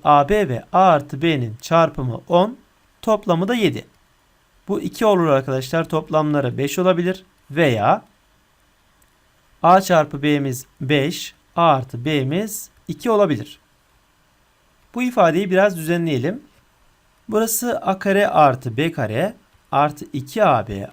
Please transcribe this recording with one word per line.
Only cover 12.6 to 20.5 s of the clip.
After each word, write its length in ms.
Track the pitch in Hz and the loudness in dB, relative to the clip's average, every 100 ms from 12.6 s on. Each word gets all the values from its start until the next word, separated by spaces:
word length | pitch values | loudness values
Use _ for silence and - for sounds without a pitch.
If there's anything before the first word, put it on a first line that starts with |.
| - _ - | -16 _ -14
iki 220 | 160 240 | -8 0
olabilir. 480 | 214 196 131 123 - _ _ _ _ _ _ _ _ _ _ _ _ _ | 2 2 0 -6 -18 _ _ _ _ _ _ _ _ _ _ _ _ _
Bu 80 | 240 | -6
ifadeyi 480 | 247 240 170 160 196 | -4 2 2 2 0
biraz 260 | 185 202 170 | 2 2 0
düzenleyelim. 680 | 156 175 165 135 139 240 - _ _ _ _ _ _ _ - | -4 -2 0 -2 -2 -6 -14 _ _ _ _ _ _ _ -4
Burası 500 | 214 220 - 240 220 | -2 -2 -4 -4 -4
A 200 | 185 190 | -4 -4
kare 300 | 202 196 202 | 0 0 2
artı 480 | 165 143 127 123 110 | 4 4 2 -6 -4
B 160 | 160 | -4
kare 420 | 160 107 110 190 - _ _ _ | -4 -4 -2 -4 -6 _ _ _
artı 320 | 139 147 147 - | 0 0 -2 -10
iki 320 | 147 127 220 | -10 -8 0
A 240 | 196 | 2